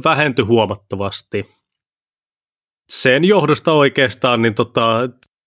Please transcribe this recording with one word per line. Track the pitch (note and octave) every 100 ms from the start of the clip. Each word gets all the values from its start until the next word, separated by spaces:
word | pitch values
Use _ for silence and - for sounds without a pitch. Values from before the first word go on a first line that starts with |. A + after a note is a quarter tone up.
vähentyi | D3 D3 D3+ B2
huomattavasti. | G#2+ A#2 G2+ G2+ - G2 G2 - - G2+ G2 _ _ _ _ _ _ _ _ _ _ _ _ _ -
Sen | - C3 C3
johdosta | F3+ G#3 D3 D3 -
oikeastaan | D#3 C#3 - B2+ - B2+ A#2+
niin | A2+
tota, | A2 A2+ - A2+ A2+ B2+ - _ _